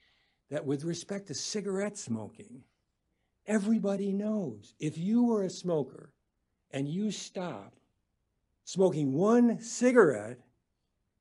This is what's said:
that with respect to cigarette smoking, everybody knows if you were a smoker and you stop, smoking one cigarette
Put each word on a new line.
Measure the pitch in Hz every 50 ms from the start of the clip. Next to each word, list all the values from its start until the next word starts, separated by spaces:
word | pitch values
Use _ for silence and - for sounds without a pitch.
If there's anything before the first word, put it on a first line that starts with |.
| _ _ _ _ _ _ _ _ _ -
that | 139 151 -
with | 135 147 135 156
respect | 170 165 - - - 202 202 202
to | - 208
cigarette | - - - - 214 180 202 190 190 202 208 208 -
smoking, | - - 113 110 110 - - - 104 - 120 139 - _ _ _ _ _ _ _ _ _ _ _ _ _ _ _ -
everybody | - 214 214 190 214 226 214 180 202 202 196 202 196
knows | 190 196 208 214 220 208 185 131 107 104 - - _ -
if | 139 151 -
you | 160 170 202 226 240 240
were | 240 226 208 190
a | 175
smoker | - - - 180 170 151 131 - - - - - _ _ _ _ _ _ _ _ _ _ _ -
and | - 135 139
you | 143 160 190 214 214
stop, | 185 - - - - 196 180 170 127 101 98 - _ _ _ _ _ _ _ _ _ _ _ _ _ _ _ _ _ _ -
smoking | - - 175 190 175 143 156 147 131
one | 135 151 190 214 233 247 240 233 214 -
cigarette | - - - - 240 254 247 247 196 151 120 104 104 113 123 - - _ _ _ _ _ _ _ _ _ _ _ _ _ _ _